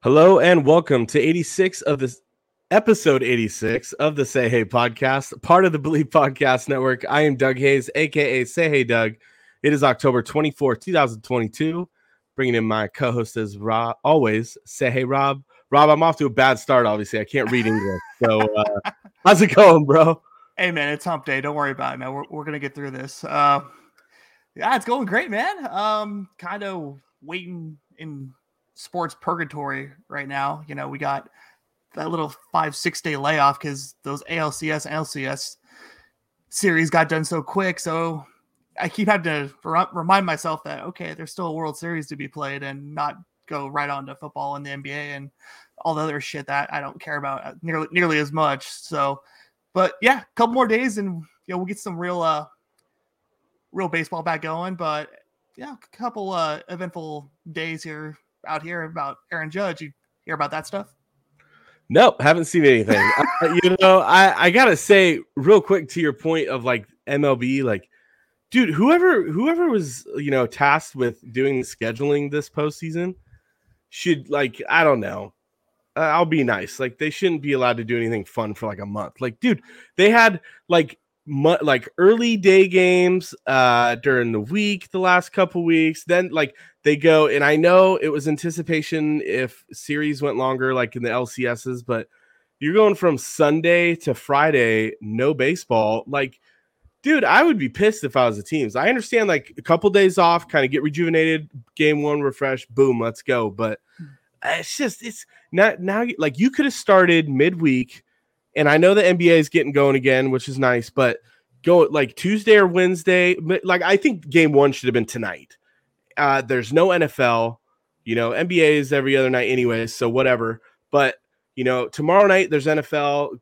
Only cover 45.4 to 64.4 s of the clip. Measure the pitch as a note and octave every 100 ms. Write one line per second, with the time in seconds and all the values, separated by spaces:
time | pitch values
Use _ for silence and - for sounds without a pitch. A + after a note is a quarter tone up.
45.4 | - - _ _ E3 D#3 D#3 D3 C3 D3
46.4 | C#3 C#3 C#3+ D3+ C#3 D#3 - D3 C#3 C3+
47.4 | - - E3 D#3+ D#3 F3 F3 D#3 C#3+ D#3
48.4 | D3+ C3+ - - - D3+ C#3 C#3 _ _
49.4 | _ _ _ F#3 F#3 - A3+ C4 - -
50.4 | A#3 A#3+ A#3+ A3 B3+ G#3 G3+ E3+ D#3 _
51.4 | - F3+ F#3 G3+ G#3 E3+ F3+ F3+ E3 D#3
52.4 | D3+ _ _ _ _ _ _ _ _ _
53.4 | _ _ _ E3+ F3+ E3 D#3 E3+ D#3+ D#3+
54.4 | D#3+ D#3+ F3+ F3+ E3 D3+ D3+ _ _ _
55.4 | _ - C#4 B3+ _ _ A#3+ A#3 G3 F3+
56.4 | D#3+ D3+ - F3 F3+ E3+ D#3 D3+ C#3+ _
57.4 | E3 D#3+ E3 D#3+ D#3+ D3+ D#3 D#3 _ _
58.4 | - D#3 D#3+ F3 D#3+ E3 C#3 C#3 _ E3+
59.4 | D#3 E3+ G3+ D#3+ D3+ _ _ _ - D#3
60.4 | C#3+ D#3 D#3 G3 G#3 _ _ _ _ _
61.4 | _ _ _ _ _ C#3 A#3 - C3+ E3+
62.4 | D#3+ F3 D3 A#2+ G#2 G#2 G2+ - - -
63.4 | D#3+ F3 F3+ F#3 F#3+ F#3+ A2+ F3+ F#3+ -